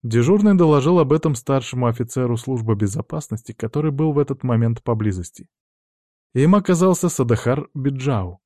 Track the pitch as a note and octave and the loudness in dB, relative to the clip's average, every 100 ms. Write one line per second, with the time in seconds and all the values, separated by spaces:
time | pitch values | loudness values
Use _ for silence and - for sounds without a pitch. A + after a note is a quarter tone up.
0 | B2 A#2 A#2+ G3+ G#3 F#3+ E3 D3 C3+ F3+ | 0 0 4 4 4 4 4 4 4 2
1 | C3+ D#3 D#3+ C#3 - C3+ A#2+ B2 B2 A#2 | 2 2 0 -4 -2 -2 -2 -2 -2 -2
2 | A#2 - B2 A#2 - B2+ A2 G#2 G#2 F#2+ | -6 -4 -2 -2 -4 -6 -2 0 0 -4
3 | - D3+ - - - A2 A2 D3 D#3 C#3 | -6 -10 -8 -10 -10 -10 -6 -4 -4 -2
4 | D#3 D3 C#3 C3+ B2+ A2+ A2+ A2+ - A2+ | -2 0 -2 -4 -2 0 0 -2 -4 -2
5 | G#2+ F#2 F2 - - _ _ _ _ _ | -2 -4 -8 -16 -20 _ _ _ _ _
6 | _ _ _ B2+ D3 G3+ G3+ F3 F#3 F3 | _ _ _ 0 4 4 2 2 2 2
7 | F3 - B2+ A2+ A#2+ C#3 - D3 C3+ C3+ | -2 -2 0 0 0 -4 -6 -6 -6 -4
8 | C3+ A#2+ F2+ F2+ | -2 -2 -4 -10